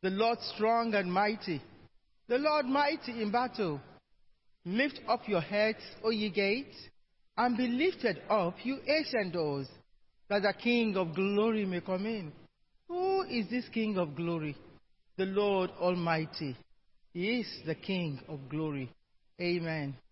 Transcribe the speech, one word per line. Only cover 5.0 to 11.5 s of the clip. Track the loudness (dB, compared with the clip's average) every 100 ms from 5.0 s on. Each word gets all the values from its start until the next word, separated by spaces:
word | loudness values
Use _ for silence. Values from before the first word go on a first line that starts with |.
| -2
up | -2 2
your | 0
heads, | 0 2 2 0 -8 -4
O | 0
ye | 0 0
gates, | 0 2 0 -4 -16 -20 -20 _ _ _ 0
and | 2 4
be | 2
lifted | 4 2 2 -2 -2 2
up, | 2 2 -2
you | -6 -6 2
ancient | 2 2 0 0
doors, | 0 0 -2 -6 -12 _ _ _ _ -2
that | 2
the | 2
King | 0 2 4 4 2
of | 0
glory | 0 2 4 4